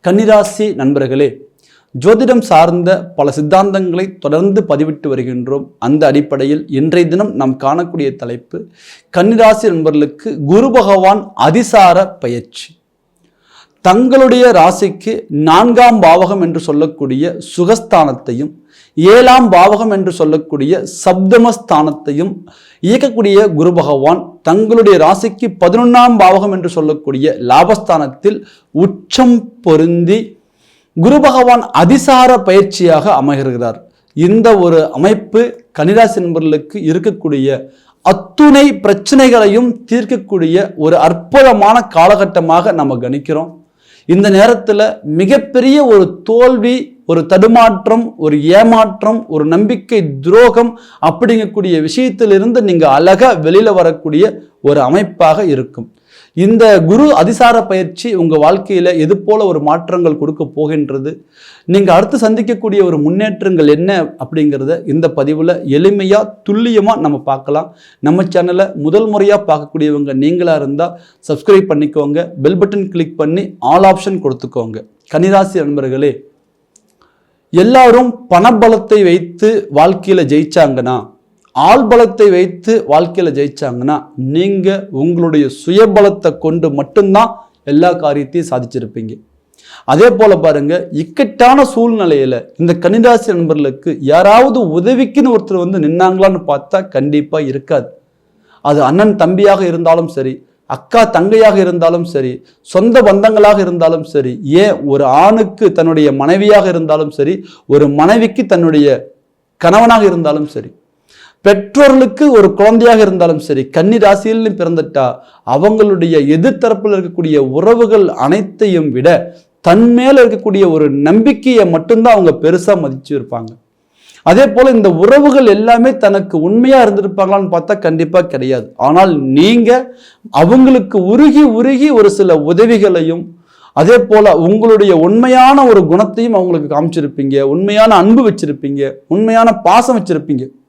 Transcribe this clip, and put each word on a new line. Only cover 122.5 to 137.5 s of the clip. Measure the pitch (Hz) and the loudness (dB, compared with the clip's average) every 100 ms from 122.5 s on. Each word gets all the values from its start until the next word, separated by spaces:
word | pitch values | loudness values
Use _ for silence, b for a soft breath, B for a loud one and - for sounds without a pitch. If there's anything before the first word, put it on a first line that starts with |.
| 180 180 190 | 0 0 -2
மதிச்சு | 143 131 - 143 | -2 -10 -8 -10
இருப்பாங்க. | 117 120 110 113 _ _ _ b b b - | -8 -12 -12 -20 _ _ _ b b b 0
அதே | 190 277 | 4 4
போல | 208 262 233 | 4 2 4
இந்த | 196 165 | 2 2
உறவுகள் | 208 277 285 269 233 202 | 4 4 4 4 2 2
எல்லாமே | 220 233 254 262 208 | 2 2 2 0 0
தனக்கு | 196 196 165 170 | 0 -4 -4 -2
உண்மையா | 220 262 269 226 | 0 2 4 2
இருந்திருப்பாங்களான்னு | 202 196 196 190 196 190 170 | 0 -4 -4 -2 -2 -2 -4
பார்த்தா | 165 196 165 | -4 -4 -2
கண்டிப்பா | 160 165 180 175 | -4 0 0 -2
கிடையாது. | 131 131 127 107 - 127 | -6 -4 -6 -8 -4 0
ஆனால் | 170 196 151 135 139 | 2 2 0 0 2
நீங்க | 190 240 226 254 254 B B B - 135 | 2 2 2 0 -2 B B B -6 0
அவங்களுக்கு | 170 254 262 254 190 202 180 | 2 4 4 2 0 -2 0
உருகி | 240 302 294 285 220 | 4 4 4 2 2
உருகி | 247 262 302 240 | 0 0 2 4
ஒரு | 202 180 | 2 2
சில | 190 160 143 | 0 0 0
உதவிகளையும் | 175 226 226 196 170 160 170 - - b b b - | 2 2 2 2 0 -2 -6 -10 -20 b b b -2
அதே | 165 240 - | 4 4 4
போல | 214 208 160 170 | 2 4 2 0
உங்களுடைய | 214 226 214 202 170 170 | 0 2 4 4 2 2
உண்மையான | 220 254 254 254 277 254 | 2 2 4 4 4 4
ஒரு | 208 165 | 4 2
குணத்தையும் | 175 208 226 233 208 | 0 -2 -2 -2 -2
அவங்களுக்கு | 180 170 147 | -2 -4 -4
காமிச்சிருப்பீங்க, | 147 160 165 143 139 139 139 139 | -4 -4 -4 -6 -6 -4 -2 -2